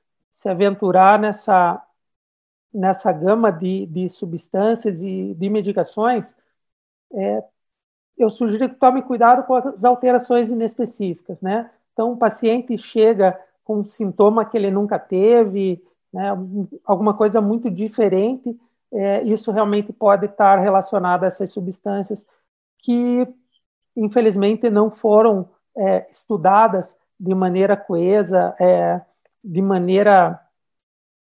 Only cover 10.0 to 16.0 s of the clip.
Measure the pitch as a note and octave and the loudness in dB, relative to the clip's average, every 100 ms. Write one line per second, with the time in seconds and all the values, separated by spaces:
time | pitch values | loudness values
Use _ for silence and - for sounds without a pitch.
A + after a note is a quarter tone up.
10 | B3+ B3 B3 A#3+ A3+ A#3 A3+ A3+ A#3 - | 2 0 0 0 0 -4 -6 -6 -8 -6
11 | F#3+ E3 - E3+ F#3 G#3+ A#3 _ _ - | -8 -8 -12 -10 -6 -6 -6 _ _ -4
12 | A3+ A#3+ A3+ G#3+ A3+ A#3+ B3 A3+ - A3+ | -4 0 -2 0 -2 -2 -2 -8 -6 2
13 | A3 G#3 F#3+ F#3 - _ - G#3+ G3+ - | 2 4 0 0 -12 _ -6 -6 -6 -8
14 | G3+ - G#3 A3+ G#3+ A3+ G3 F#3+ G#3 G3 | -8 2 2 4 -2 -2 -2 -2 -2 -4
15 | - F#3 G#3 A#3+ A3 G3 F#3+ F3+ _ _ | -4 0 4 4 2 0 -4 -4 _ _